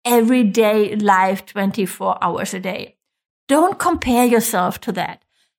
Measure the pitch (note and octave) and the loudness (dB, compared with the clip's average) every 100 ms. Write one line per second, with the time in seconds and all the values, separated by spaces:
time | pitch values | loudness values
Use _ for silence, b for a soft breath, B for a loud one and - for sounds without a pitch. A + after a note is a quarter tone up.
0 | A#3+ A#3+ A3+ B3+ G#3 A3+ G#3+ G#3+ G#3 G#3+ | 0 2 4 4 2 2 2 2 0 0
1 | G#3 F#3+ F#3+ F#3+ - G#3 G3 G#3+ F#3 - | 2 2 2 -2 -6 -4 -4 -2 -6 -4
2 | F#3+ F#3 F3 E3+ G3 F#3 - G#3 - _ | -4 -2 -4 -4 -6 -8 -8 -10 -12 _
3 | _ _ _ _ - C#4+ F#4 F#4+ F4+ E4 | _ _ _ _ 0 2 2 0 -2 -2
4 | B3+ A#3+ B3 A#3 A#3 F#3 F3+ - - F3+ | 0 2 4 2 2 -2 -2 -4 -8 -6
5 | D#3 - _ _ _ | -8 -12 _ _ _